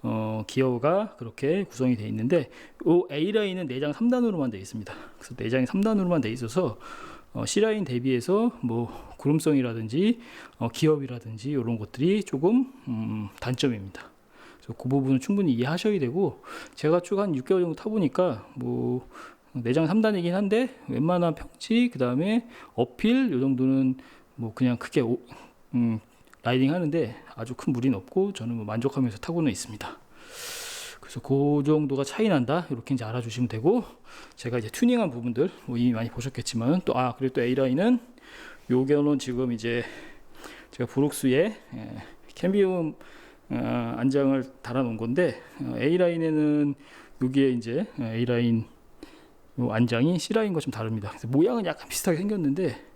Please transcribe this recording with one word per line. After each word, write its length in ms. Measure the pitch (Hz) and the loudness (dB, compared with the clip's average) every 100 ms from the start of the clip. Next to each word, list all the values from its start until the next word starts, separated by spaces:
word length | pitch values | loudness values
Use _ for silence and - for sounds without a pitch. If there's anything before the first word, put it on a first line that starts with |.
어, 420 | 117 110 110 110 110 | -2 -2 -2 -4 -4
기어가 680 | - 131 120 139 185 208 - | 0 2 2 2 0 -2 -8
그렇게 480 | 117 - 139 180 | -14 -4 -2 0
구성이 320 | 196 - 127 117 | -2 0 0 0
돼 100 | 107 | -2
있는데, 420 | 107 117 170 - - - - - | -2 2 2 0 -10 -20 -4 4
요 220 | 175 - | 4 2
A라인은 560 | 143 175 214 202 185 165 | -2 0 0 -2 -4 -6
내장 260 | 123 151 | -4 -4
삼 160 | 190 233 | 0 2
단으로만 400 | 254 233 180 131 | 2 2 0 -2
돼 80 | 101 | -4
있습니다. 360 | 95 113 98 - - - | -10 -10 -10 -14 -16 -20
그래서 160 | - 123 | -18 -6
내장이 260 | 113 131 127 | 0 2 2
삼 140 | 190 | 2
단으로만 400 | 208 214 180 170 | 2 2 2 2
돼 100 | 113 | 0
있어서, 480 | 123 113 185 165 110 - - - - - | -4 -2 0 -2 -4 -14 -16 -16 -18 -12
어, 140 | - 113 | -8 -2
C라인 380 | - 220 214 | 2 2 0
대비해서 680 | 156 120 131 123 113 196 233 - | -2 -2 2 0 2 2 2 0
뭐 540 | 123 117 117 - - - | -4 -2 -4 -8 -16 -4
구름성이라든지, 1040 | 139 156 156 143 123 113 107 135 202 233 - - - - | 2 2 4 2 2 -4 -4 0 2 0 -6 -20 -20 -6
어, 100 | 120 | -6
기업이라든지 840 | - 156 151 135 123 113 110 123 | 2 4 4 0 -8 -10 -10 -4
요런 240 | 147 117 117 | -2 0 -2
것들이 440 | 104 - 156 208 | -6 -2 2 2
조금, 480 | 196 135 165 240 254 - - | 0 0 4 4 2 -6 -6
음, 420 | 110 110 107 104 - | -4 -4 -4 -6 -6
단점입니다. 720 | 123 123 143 110 98 - - _ _ - - - | -4 0 0 -2 -8 -14 -20 _ _ -20 -20 -20
그래서 160 | - 120 | -16 -10
그 80 | 127 | 0
부분은 320 | 139 135 131 | 0 2 0
충분히 320 | - 202 180 | 2 0 2
이해하셔야 440 | 117 123 170 220 202 | 2 0 0 0 0
되고, 440 | 127 156 180 - - - - | 0 0 0 -2 -16 -16 -16
제가 260 | - 151 170 | -2 2 2
쭉 180 | 175 196 | 2 -2
한 160 | 202 | 0
육 120 | 143 127 | -2 2
개월 160 | 190 | 2
정도 120 | 175 | 2
타보니까 720 | 156 220 220 156 - 180 113 - | -2 -2 0 0 2 0 0 -8
뭐 540 | - 123 123 123 123 - - - - _ | -8 -4 -2 -2 -2 -6 -20 -20 -20 _
내장 340 | 131 117 135 160 | -6 0 2 2
삼 140 | 208 | 4
단이긴 320 | 220 202 170 | 2 2 0
한데 440 | 180 202 214 254 - - | 0 2 2 0 -6 -8
웬만한 460 | 131 156 180 170 | -2 2 2 2
평치, 540 | 156 - - - 226 240 | 0 -10 -16 0 2 2
그 80 | 135 | 2
다음에 480 | 123 127 185 226 - - - | 0 2 2 0 -2 -20 -12
어필 580 | - 123 - 214 254 254 | -2 -2 2 2 4 2
요 80 | 127 | 2
정도는 560 | 135 127 131 135 131 131 - - _ - | 2 2 4 4 2 0 -8 -20 _ -10
뭐 120 | 117 | -10
그냥 220 | - 127 120 | 0 0 0
크게 240 | - - | 0 0
오-, 180 | 117 127 - - - _ - | 2 -2 -4 -20 -20 _ -4
음, 240 | 120 117 110 - _ - - | 0 0 0 -6 _ -20 -6
라이딩 280 | 123 127 135 | 0 2 2
하는데 440 | 175 165 165 113 104 - | 2 0 0 -2 -6 -18
아주 200 | - 113 127 | -12 -10 -6
큰 160 | - | -2
무리는 240 | 123 131 104 | 0 2 0
없고 360 | - - 196 | -2 0 0
저는 200 | 196 117 | -2 -6
뭐 100 | 117 | -6
만족하면서 540 | 104 110 131 139 127 104 | -4 -2 -2 0 -2 -2
타고는 320 | - 170 156 | -4 0 0
있습니다. 480 | 98 - 104 - - - - - - - - - - - - | -2 -8 -12 -12 -14 -20 -20 -20 -14 -12 -12 -12 -12 -14 -16
그래서 200 | - 131 | -14 -14
그 420 | - 135 143 147 143 | -2 2 4 2 4
정도가 380 | 156 147 135 | 2 2 -2
차이 240 | 135 - 220 | -4 0 2
난다, 360 | 156 120 160 170 | 2 2 -2 -2
이렇게 240 | 123 - | -8 -2
이제 100 | 135 | -4
알아주시면 440 | 110 123 113 113 123 | -2 -6 -6 -4 -2
되고, 340 | 110 135 233 - - - - - - | 0 2 2 0 -16 -20 -20 -20 -10
제가 220 | 123 123 | -4 -4
이제 100 | 110 | -4
튜닝한 400 | - 240 247 196 | 2 4 4 0
부분들 400 | 120 120 117 165 - - | -2 -4 0 0 -2 -6
뭐 100 | 120 | 2
이미 160 | 120 | 2
많이 160 | 113 117 | 2 -4
보셨겠지만 720 | - 127 - - 117 117 180 | -6 -8 -6 -6 -2 2 2
또, 120 | - - | 2 0
아, 200 | 127 - | 0 0
그리고 180 | 131 | -2
또 80 | 127 | 0
A라인은 560 | 120 127 131 131 214 247 - - - - - - - | 0 2 2 2 4 2 0 -20 -20 -20 -20 -20 0
요거는 480 | 123 135 147 147 143 | 0 4 4 4 2
지금 320 | 131 123 127 | 0 -2 -2
이제 340 | 117 113 120 113 - - - - - - - - | -2 -2 -2 -4 -12 -18 -20 -20 -18 -18 -18 -20
제가 160 | - 123 | -6 -4
브룩스에, 640 | - 143 - 135 131 196 214 - | 0 0 2 2 4 2 0 -14
예, 280 | 123 110 107 - - - | -12 -12 -12 -16 -20 -20
캠비움, 600 | - 180 202 190 185 160 - - - - - - | -4 0 4 2 2 -4 -8 -18 -20 -20 -20 -8
어, 440 | 120 117 120 117 120 | -6 -2 -2 -4 0
안장을 480 | 127 139 139 135 131 - | 0 2 2 2 -2 -10
달아놓은 340 | - 123 123 110 | -6 -2 -2 -2
건데, 440 | 117 135 170 123 - - | -2 2 0 0 -14 -10
어, 120 | 127 120 | -8 -2
A라인에는 960 | 135 175 175 170 165 156 151 147 143 143 - - - - | 0 4 2 2 0 2 2 2 0 -2 -12 -20 -20 -4
여기에 280 | 127 135 135 | 0 4 4
이제, 360 | 123 117 131 214 - | 2 -2 -4 -4 -6
어, 60 | |
A라인 600 | 117 113 120 120 120 117 113 - - - - - - - - - | -4 -2 0 2 4 2 0 -12 -20 -20 -20 -20 -20 -20 -14 -4
요 140 | 123 | -2
안장이 460 | 110 120 117 143 175 | 2 2 4 2 2
C라인과 400 | - 220 214 165 | 0 0 0 -2
좀 100 | 139 | -4
다릅니다. 380 | - 113 110 101 | -6 -4 -4 -6
그래서 160 | - 113 | -10 -2
모양은 380 | 135 190 240 180 | 2 4 2 -2
약간 220 | 151 - | -6 -8
비슷하게 300 | - - 160 | -4 0 0
생겼는데 640 | 202 208 147 147 175 - - | 0 0 0 0 -2 -4 -14